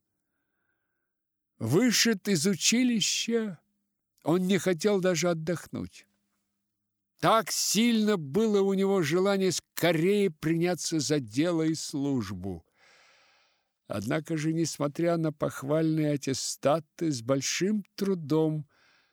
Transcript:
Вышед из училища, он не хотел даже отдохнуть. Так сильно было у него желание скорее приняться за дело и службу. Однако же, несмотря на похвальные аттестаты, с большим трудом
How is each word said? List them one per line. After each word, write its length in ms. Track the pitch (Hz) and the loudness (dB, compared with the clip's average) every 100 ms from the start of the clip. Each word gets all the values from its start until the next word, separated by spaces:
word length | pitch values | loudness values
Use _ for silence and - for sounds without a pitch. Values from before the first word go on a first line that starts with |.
| _ _ _ _ _ _ _ _ _ _ _ _ _ _ _ _ | _ _ _ _ _ _ _ _ _ _ _ _ _ _ _ _
Вышед 720 | 110 156 247 202 226 214 - | 0 2 4 4 2 0 0
из 180 | 180 170 | 2 2
училища, 1120 | 180 - 226 254 226 - - - 233 220 165 _ _ _ _ _ _ | 0 0 2 2 2 0 -2 -2 -2 -4 -10 _ _ _ _ _ _
он 240 | - 175 185 | 0 0 2
не 100 | 196 | 0
хотел 440 | 185 170 208 202 | 0 0 2 2
даже 280 | 180 170 175 | 2 0 0
отдохнуть. 800 | 170 160 165 - 107 90 - _ _ _ _ _ _ _ _ _ _ _ _ | -2 -2 -6 -6 -10 -10 -12 _ _ _ _ _ _ _ _ _ _ _ _
Так 320 | 160 220 - | 4 4 2
сильно 640 | - - 190 233 226 214 208 | -4 0 2 4 4 2 0
было 460 | 143 156 226 202 | 0 0 2 2
у 120 | 196 | 2
него 280 | 190 196 196 | 2 2 2
желание 500 | 147 175 196 196 190 | 2 2 2 2 0
скорее 800 | 151 - - - 165 175 208 196 | -2 -8 0 2 2 2 2 2
приняться 720 | 156 156 165 175 175 - 160 | 0 -2 0 0 -2 -4 -4
за 180 | 120 151 | 0 -2
дело 440 | 113 117 170 165 | -2 -2 0 0
и 120 | 160 160 | 0 -2
службу. 920 | - 147 139 135 98 95 95 87 - _ _ _ _ _ _ _ _ _ _ _ _ | -6 -4 -2 -2 -2 -8 -8 -10 -14 _ _ _ _ _ _ _ _ _ _ _ _
Однако 500 | 107 104 151 151 160 | -8 -4 -6 -4 -4
же, 160 | 156 | -2
несмотря 640 | 160 160 - 143 139 170 170 | -2 -4 -4 -6 -2 0 0
на 160 | 160 | -2
похвальные 800 | 151 147 - 131 156 160 156 151 | -2 -6 -4 -2 0 0 0 0
аттестаты, 960 | 143 139 135 - - 139 160 - - 165 | -2 -2 -4 -6 -2 0 0 -2 -6 -4
с 100 | 127 | -4
большим 600 | 113 139 131 - 185 214 - - | -2 -2 0 -2 0 -2 -4 -6
трудом 720 | 196 185 147 156 160 156 - _ _ _ _ | -2 -2 0 2 2 -2 -8 _ _ _ _